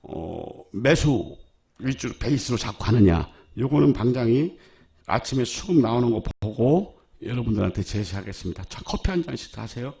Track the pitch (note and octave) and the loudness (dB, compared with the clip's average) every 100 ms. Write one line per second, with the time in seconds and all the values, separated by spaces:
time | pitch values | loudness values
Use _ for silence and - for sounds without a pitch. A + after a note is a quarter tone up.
0 | - D#2+ E2 E2+ D#2+ - - - B2+ E3 | -12 -10 -10 -10 -12 -14 -12 -2 2 4
1 | D#3 B2 D#2 - - _ _ _ B2+ C3+ | 4 2 0 -12 -20 _ _ _ -4 -4
2 | B2+ - A2 C#3 - A#2 - G2+ - A#2 | -6 -4 0 0 0 -4 -4 -6 0 6
3 | G2 E2+ D#2 - _ - C3 D3 D3 B2+ | 6 6 -2 -10 _ -6 0 4 4 4
4 | A2+ B2+ A#2 B2 E3 - - _ _ _ | 2 2 4 4 2 -6 -20 _ _ _
5 | - A2 - C3 A#2+ - - F3 A2+ A#2 | -2 -2 0 -2 -2 -4 2 4 4 2
6 | B2 A2 - - A2 A2 A#2+ E3 G#3 - | 2 0 -4 -6 -6 0 4 4 0 -14
7 | _ _ - B2 A2+ G#2 G2 G2 G2 G#2 | _ _ -6 -4 -2 0 0 -2 -4 -4
8 | G2+ G2 G2 F#2+ F2+ E2 F#2 - - G3 | -4 -6 -8 -10 -8 -8 -10 -14 -8 -4
9 | - F3+ D#3 B2 - - A2 A#2+ B2 C#3+ | 0 0 -2 -6 -10 -12 -10 -8 -10 -12